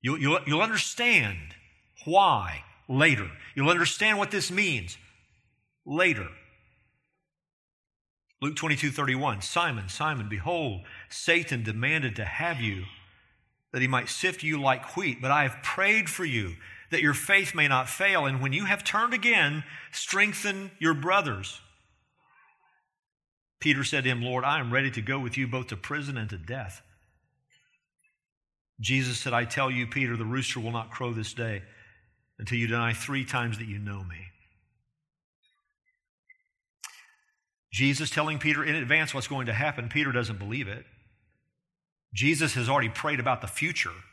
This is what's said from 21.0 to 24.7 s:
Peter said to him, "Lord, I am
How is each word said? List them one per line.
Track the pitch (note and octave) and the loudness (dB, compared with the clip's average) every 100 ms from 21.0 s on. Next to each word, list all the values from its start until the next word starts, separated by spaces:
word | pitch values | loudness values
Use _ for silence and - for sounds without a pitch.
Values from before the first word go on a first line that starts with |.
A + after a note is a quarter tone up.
| D#3 G3 D#3 G2+ F#2 - - _ _ _ _ _ _ _ _ _ _ _ _ _ _ _ _ _ _ _ | 4 2 2 -4 -8 -14 -20 _ _ _ _ _ _ _ _ _ _ _ _ _ _ _ _ _ _ _
Peter | D3+ C3+ | 2 2
said | C3+ D3 | 2 0
to | B2+ | 0
him, | B2 | 0
"Lord, | A#2+ B2+ | 0 0
I | C3 D3+ | 0 0
am | B2 | 2